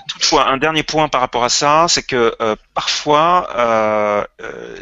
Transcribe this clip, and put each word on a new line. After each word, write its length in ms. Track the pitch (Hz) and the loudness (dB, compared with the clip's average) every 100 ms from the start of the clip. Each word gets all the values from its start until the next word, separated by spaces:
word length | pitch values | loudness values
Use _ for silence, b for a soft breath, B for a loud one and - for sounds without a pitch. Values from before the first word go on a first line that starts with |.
| - | -14
toutefois, 380 | - - 151 123 | -6 0 2 2
un 100 | 135 | 0
dernier 260 | 156 156 | 0 -2
point 240 | 147 156 151 | -2 0 0
par 120 | 131 | 0
rapport 220 | 127 120 | 0 0
à 60 | 120 | 0
ça, 380 | - 147 151 170 | 2 2 4 4
c'est 160 | - | 0
que, 320 | - 127 117 - | -2 0 0 0
euh, 140 | 113 107 _ | -2 -4 _
parfois, 760 | - - - 151 147 165 180 - 117 | -8 -6 -4 2 2 4 2 0 -2
euh, 680 | 117 113 107 107 104 104 - - | 0 2 2 0 0 0 -4 -10
euh, 360 | - - 117 - | -14 -12 -14 -6